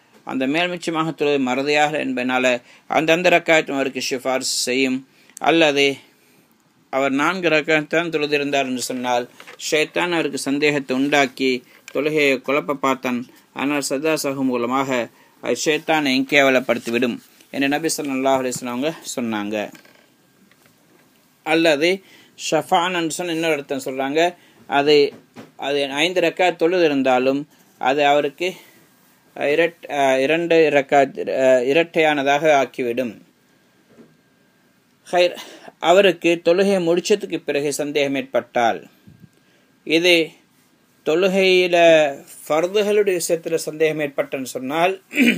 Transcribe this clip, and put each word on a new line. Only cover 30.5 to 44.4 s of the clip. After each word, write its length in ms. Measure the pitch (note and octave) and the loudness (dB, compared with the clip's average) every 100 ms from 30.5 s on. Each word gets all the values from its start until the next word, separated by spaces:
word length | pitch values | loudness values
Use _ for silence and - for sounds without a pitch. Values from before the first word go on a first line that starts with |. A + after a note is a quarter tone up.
| E3 D3+ | 4 4
ரக்காத், 480 | C#3+ C3+ C#3+ C#3 - F2 G2 C3 B2+ B2 | 2 2 2 2 -2 -4 2 4 4 4
இரட்டையானதாக 840 | D3+ E3 E3 D#3 D3 C3+ C#3+ D#3+ | 2 2 2 2 2 0 2 4
ஆக்கிவிடும். 680 | C#3+ B2+ - B2 A#2+ B2 F#2+ _ _ _ _ _ _ _ - - _ _ _ _ _ _ _ _ _ - | 2 2 -4 -4 -4 -6 -8 _ _ _ _ _ _ _ -20 -20 _ _ _ _ _ _ _ _ _ -4
ஹைர், 260 | F3+ F3+ - - - - _ | 0 2 -2 -16 -20 -20 _
அவருக்கு 600 | D#3+ F3+ G3 E3 F3 E3+ | 4 6 4 2 0 0
தொழுகை 360 | E3+ F3+ G3 G3 | 2 2 2 0
முடிச்சதுக்கு 640 | E3 F3 - G3+ G3+ D#3+ | 0 -2 0 -2 -2 -8
பிறகு 280 | - C#3+ D3 | -4 -4 -4
சந்தேகம் 420 | C3+ D3 D3+ C#3 | -4 -4 -2 -2
ஏற்பட்டால், 760 | C#3 C3 A#2+ A2+ B2 A#2 F#2 - _ - - - _ _ _ _ _ - | -2 -2 -4 -2 0 0 -2 -10 _ -20 -20 -20 _ _ _ _ _ -2
இது 440 | D#3+ F3 E3+ D#3 - _ _ _ _ _ _ - | 2 4 2 0 -8 _ _ _ _ _ _ -2
தொழுகையில 680 | D#3+ F#3+ F#3+ F#3+ F#3 F3+ E3+ E3+ D#3+ D3 C#3+ - - | 0 0 2 4 4 4 4 6 6 4 -2 -16 -20
ஃபர்துகளுடைய 800 | - D3+ F3+ G#3 G3+ G#3 G3+ F3+ | -2 -2 0 -2 0 0 0 -2
விஷயத்துல 380 | - E3+ E3 | -2 -4 -2
சந்தேகம் 460 | D#3+ E3+ D#3 D#3+ D#3 | -6 -6 -2 -2 0
ஏற்பட்டன்னு 440 | D3 C#3 C#3+ C#3+ | -6 -6 -6 -6